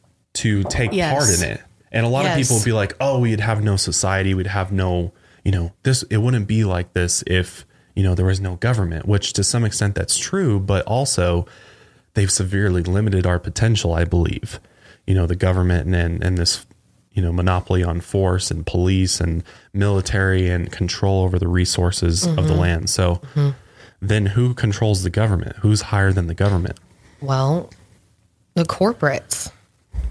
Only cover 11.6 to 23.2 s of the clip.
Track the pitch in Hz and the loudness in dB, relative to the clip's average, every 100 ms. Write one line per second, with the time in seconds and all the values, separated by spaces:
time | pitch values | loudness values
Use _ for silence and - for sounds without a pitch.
11.6 | - - - _ _ - 98 - 92 98 | -20 -20 -20 _ _ -2 0 0 -2 0
12.6 | 101 90 87 98 107 95 90 87 - - | 2 2 2 0 2 2 2 0 -2 0
13.6 | 113 107 85 82 85 90 80 - - - | 2 2 0 0 2 2 2 -2 -8 -14
14.6 | _ _ - - - 92 85 87 95 92 | _ _ -20 -14 0 2 2 2 2 2
15.6 | 90 87 80 90 85 82 85 90 85 - | 2 2 0 0 0 -2 -2 0 -2 -2
16.6 | - _ _ _ _ - 85 87 90 90 | -10 _ _ _ _ -2 0 2 2 0
17.6 | - 90 87 85 - 98 95 92 - 82 | 2 0 2 -2 -2 0 2 0 -2 -6
18.6 | 80 87 92 95 92 - 85 82 - - | -4 0 2 2 0 0 -2 -2 -6 -18
19.6 | _ 98 101 98 90 98 95 95 90 90 | _ -2 0 0 0 0 2 2 2 0
20.6 | 87 - 87 - 98 95 92 90 87 90 | -4 -4 -4 -2 0 2 2 0 0 2
21.6 | 90 - 87 - 87 85 175 156 78 87 | 0 0 0 0 0 0 0 0 2 2
22.6 | 87 82 - - 90 87 | 2 0 -2 0 0 0